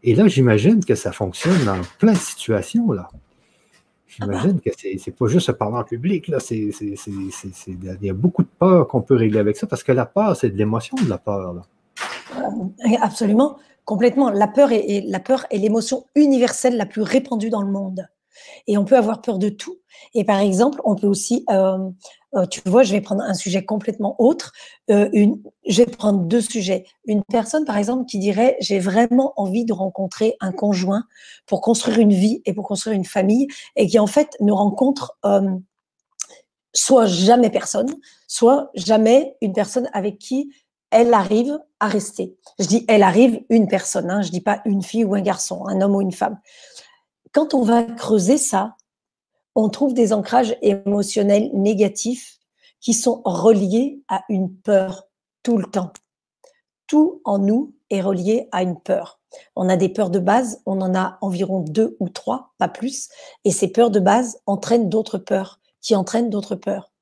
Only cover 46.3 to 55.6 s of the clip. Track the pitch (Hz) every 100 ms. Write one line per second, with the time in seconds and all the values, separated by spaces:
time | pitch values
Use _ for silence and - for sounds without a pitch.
46.3 | 208 _ - - - - _ _ _ _
47.3 | - 302 285 226 233 233 233 - 214 180
48.3 | 285 - 190 214 _ _ _ _ _ _
49.3 | _ _ - 220 - 277 240 220 214 190
50.3 | 233 233 - 208 196 196 202 202 - 202
51.3 | 202 226 196 196 202 208 208 226 247 -
52.3 | _ _ _ _ _ - 220 254 226 -
53.3 | 170 196 208 190 226 277 285 - 190 -
54.3 | 196 185 185 - 202 190 185 _ _ _
55.3 | _ - 226